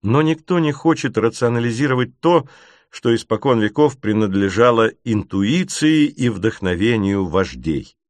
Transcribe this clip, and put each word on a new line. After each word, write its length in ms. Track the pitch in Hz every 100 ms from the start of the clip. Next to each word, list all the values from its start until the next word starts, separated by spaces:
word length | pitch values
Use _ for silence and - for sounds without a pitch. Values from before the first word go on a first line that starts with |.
но 200 | 101 131
никто 360 | 156 160 - 180
не 140 | 156
хочет 460 | 143 160 156 135 143
рационализировать 1000 | 117 113 120 120 117 113 143 127 123 _
то, 260 | 165 170 127 - - _ _
что 240 | - 120
испокон 460 | 117 - 110 139 120
веков 380 | 107 - 147 127
принадлежало 920 | 107 107 107 98 98 92 123 117 110 -
интуиции 1000 | - 107 - 98 101 165 185 - 151 156 147
и 220 | - 123
вдохновению 1000 | 101 107 - 95 87 110 113 98 98 92
вождей. 720 | 85 92 62 69 71 - _